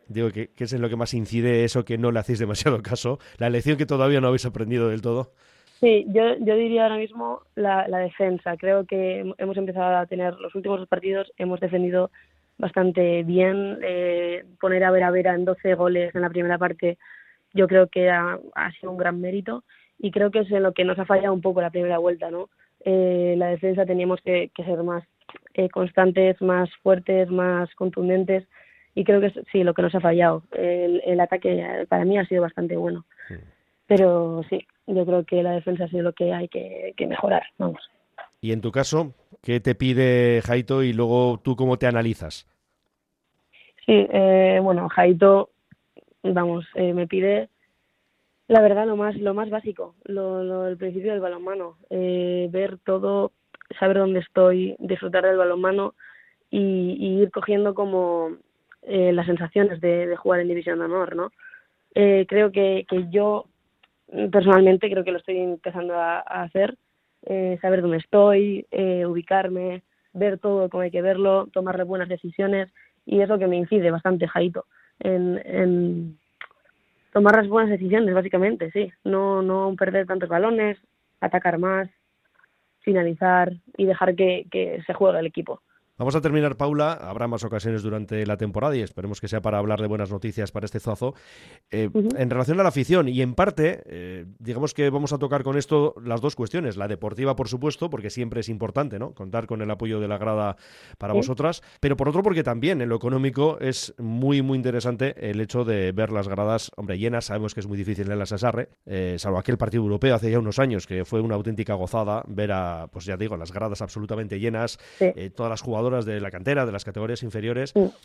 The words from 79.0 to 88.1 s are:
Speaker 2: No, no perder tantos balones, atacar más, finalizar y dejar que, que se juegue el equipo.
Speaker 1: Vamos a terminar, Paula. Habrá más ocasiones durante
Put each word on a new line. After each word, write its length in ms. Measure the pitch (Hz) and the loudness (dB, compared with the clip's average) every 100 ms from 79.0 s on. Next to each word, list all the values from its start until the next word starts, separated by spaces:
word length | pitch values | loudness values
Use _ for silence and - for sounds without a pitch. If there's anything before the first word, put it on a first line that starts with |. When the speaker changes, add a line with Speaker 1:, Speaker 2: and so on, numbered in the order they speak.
Speaker 2:
No, 380 | 196 190 196 190 | -2 0 2 0
no 320 | 190 190 196 190 | 0 0 -2 0
perder 280 | 190 190 185 | 0 0 -2
tantos 240 | 190 175 | -4 -2
balones, 480 | 170 214 226 208 196 _ _ _ - | 0 2 2 0 -4 _ _ _ -6
atacar 360 | 190 185 180 170 | -2 0 0 0
más, 300 | 185 190 190 _ _ _ _ _ _ _ _ _ | 0 -2 -4 _ _ _ _ _ _ _ _ _
finalizar 720 | - 190 170 165 185 180 180 175 _ - | 0 2 2 0 2 4 2 -2 _ -2
y 80 | 190 | 0
dejar 300 | 180 185 180 | 2 2 2
que, 300 | 190 180 170 | 2 2 -4
que 320 | 190 180 165 165 | -4 -4 -6 -8
se 80 | |
juegue 260 | 180 190 175 | 0 2 2
el 60 | 165 | -2
equipo. 360 | - 170 - _ _ _ - | -6 -10 -10 _ _ _ -6
Speaker 1:
Vamos 160 | 127 | -2
a 60 | 151 | 0
terminar, 380 | 151 151 147 120 | 2 2 0 0
Paula. 340 | 143 151 151 | -2 0 0
Habrá 340 | 165 90 104 120 | -2 -8 -6 -4
más 160 | 117 107 | -4 -4
ocasiones 360 | 104 104 110 | -4 -4 -4
durante 440 | 104 107 101 | -4 -6 -6